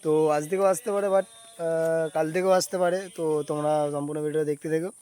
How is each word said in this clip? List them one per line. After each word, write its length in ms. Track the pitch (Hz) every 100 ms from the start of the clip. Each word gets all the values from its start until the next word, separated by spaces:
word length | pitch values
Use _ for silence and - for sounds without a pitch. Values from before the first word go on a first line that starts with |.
তো 80 | 160 156 156 151
আজ 80 | 151
থেকেও 160 | 190 196
আসতে 180 | 185 226
পারে, 140 | 202 202
but, 120 | 190 190
আহ, 760 | - - - 165 165 165 165 160
কাল 120 | 156 160
থেকেও 180 | 170 185 185
আসতে 160 | 180 185
পারে। 160 | 180 180 190 -
তো 80 | 160 151 147
তোমরা 240 | 151 151 151 147
সম্পূর্ণ 240 | 147 143 151 151
ভিডিও 160 | 151 151
দেখতে 180 | 147 165
থাকো। 180 | 160 180 -